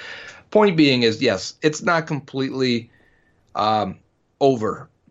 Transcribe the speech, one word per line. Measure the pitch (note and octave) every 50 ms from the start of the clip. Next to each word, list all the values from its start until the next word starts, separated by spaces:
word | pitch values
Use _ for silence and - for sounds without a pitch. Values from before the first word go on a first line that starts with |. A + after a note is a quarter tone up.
| - - - - - - - - - _
Point | - G#3+ G#3+ G#3 E3+
being | D#3+ D3+ C#3+ B2+ B2
is, | A#2+ A2+ G#2+ G#2+
yes, | - A2+ G2+ F#2 - - - _
it's | - D#3 D3+ -
not | - F3 E3+ E3 D#3+
completely, | - D#3+ C3+ - - - C3+ C3+ C3+ - C3+ C3 B2+ A#2+ A2+ A2+ - _ _ _ _ _ _ _ _ _ _ _ _ -
um, | - G#2 G#2+ A2 G#2+ G2+ F#2+ F2+ - _ _ _ _ _ _ _ -
over, | D3 C3+ C3 A2+ G#2+ G2+ - - - - _ _ _ _